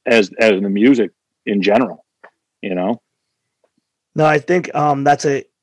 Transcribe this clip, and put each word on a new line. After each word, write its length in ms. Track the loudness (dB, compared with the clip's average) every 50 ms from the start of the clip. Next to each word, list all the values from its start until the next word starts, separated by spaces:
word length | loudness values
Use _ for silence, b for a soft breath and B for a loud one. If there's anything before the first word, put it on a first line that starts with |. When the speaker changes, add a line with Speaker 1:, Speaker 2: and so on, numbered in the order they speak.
| -2
Speaker 1:
as, 260 | 0 2 2 2 0 -2 0
as 220 | 0 2 2 0
the 80 | -2 -2
music 420 | 0 2 2 4 4 2 0 -2 -6 _ _ _ _ _ _
in 160 | -4 -4 -2
general, 440 | 0 2 2 2 0 -2 -6 -12 _ _ _ _ -20 -20 _ _ _ _ _ _
you 140 | -10 -8 -6
know? 260 | -4 -4 -4 -4 -6 _ _ _ _ _ _ _ _ _ _ _ _ _ _ _ _ _ _ _ _ _ _ -4
Speaker 2:
No, 100 | 0 0
I 140 | 2 2 0
think, 340 | 0 -2 -2 -2 -2 -4 -4
um, 300 | -2 -2 -2 -2 0 0
that's 220 | 0 0 0 0
a, 180 | -2 -4 -4 -6 _ _ _